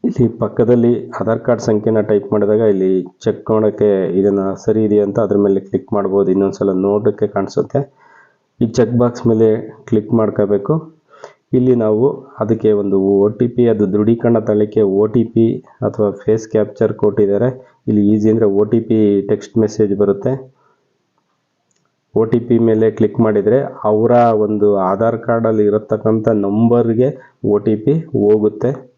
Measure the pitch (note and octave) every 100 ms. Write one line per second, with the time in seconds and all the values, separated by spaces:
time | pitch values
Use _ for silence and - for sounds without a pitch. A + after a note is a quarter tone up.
0 | - - A#2 - G#2+ - A2+ B2 A#2 A#2+
1 | - - G2+ A2+ - A#2 - G#2+ A2 A2
2 | G2+ G#2 - G#2+ G2+ G#2+ A2+ F#2+ F#2+ F#2+
3 | F2+ _ A2+ G2+ - A2 G#2+ G2+ G#2 G2
4 | F#2 F2+ G2 G2 F#2+ F#2 - A2 G#2+ G#2
5 | G2+ G#2 G#2 G2+ G2+ F#2+ G2 F#2+ - G#2
6 | G2 G2 F#2+ F#2+ G2 F#2+ G2 F#2 F#2+ G#2
7 | G#2+ G2+ G#2 G2+ F#2+ - - C#3 C#3 _
8 | _ _ _ _ _ _ A#2 A#2 A2 A#2+
9 | B2 A#2+ A#2 A2 A2 A2 - - - A2
10 | G#2+ A2+ G#2+ G2+ G2+ G2+ G2+ D#3+ E3 _
11 | _ - - _ _ C3 B2+ A#2+ A2 G#2+
12 | C3 - - - A2 A2+ G#2+ G#2 G2+ G2
13 | F#2+ G2+ G2+ G#2 A#2+ A#2+ A#2+ G#2+ G2+ G#2
14 | G#2+ A2+ A#2+ A2 G#2+ G#2 G#2 A2+ G#2 F#2+
15 | G#2+ A2+ A2+ A#2 A2+ - - _ A2+ -
16 | G#2 F#2+ - A2 A2 A2 G#2 - A2 A2
17 | G#2+ G2+ G2+ G2+ B2 B2+ - _ - G#2
18 | G2+ G#2+ A2 A2 G#2+ G2 G#2 A#2 A2+ A2
19 | G#2+ G2+ G2 G#2 - A2+ G#2+ - G#2 G2
20 | G2+ G2 B2 B2+ - _ _ _ _ _
21 | _ _ _ _ _ _ _ _ _ _
22 | _ G#2 A2 A#2+ A#2 A#2 A2+ A2 A2 G#2+
23 | G#2+ G#2 A2 G#2 G2+ B2 C#3 - G#2+ G#2+
24 | A2+ A#2+ A#2+ A2 G#2+ G#2+ G#2 G2+ F#2 G2
25 | A2+ A#2 A#2 A#2 A2+ A2 G#2 G#2+ - G#2+
26 | A2 A2 G#2+ A2 G2 G#2 A#2 A#2+ A2+ A2+
27 | C3 D3+ - _ G#2+ G#2 G#2+ G#2+ C3+ D#3
28 | D#3+ A#2+ G#2 G#2+ G#2 - B2 C3+ -